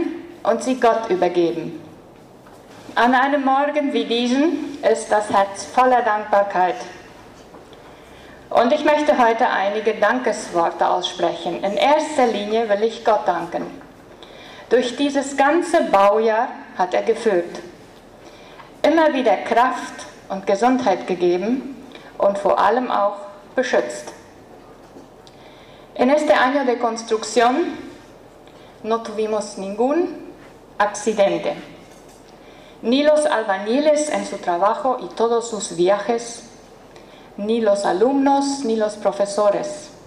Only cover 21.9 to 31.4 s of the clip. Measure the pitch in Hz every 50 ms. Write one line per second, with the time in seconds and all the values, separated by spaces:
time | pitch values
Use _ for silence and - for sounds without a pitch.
21.9 | - - - - - - - 202 202 - - 190 - - 190 196 220 254 254 233
22.9 | - 208 202 208 208 - - - - - - - - 262 254 - - 214 - -
23.9 | - - - - - - - - - - - - - - - - - - - -
24.9 | - - - - - - - - - - - - - - - - - - - -
25.9 | - - 247 254 285 302 302 302 302 247 247 254 269 285 262 247 233 233 - 233
26.9 | 226 220 - - 220 220 - - - 247 233 233 254 311 349 349 - - - -
27.9 | - - - - - - - - - - - - - - - - - - - 214
28.9 | 226 226 220 - 208 208 214 208 220 208 202 - - - 190 196 202 214 233 262
29.9 | 294 339 359 - - - - - - - - - - - - - - - 202 202
30.9 | - - - 226 208 202 196 190 170 165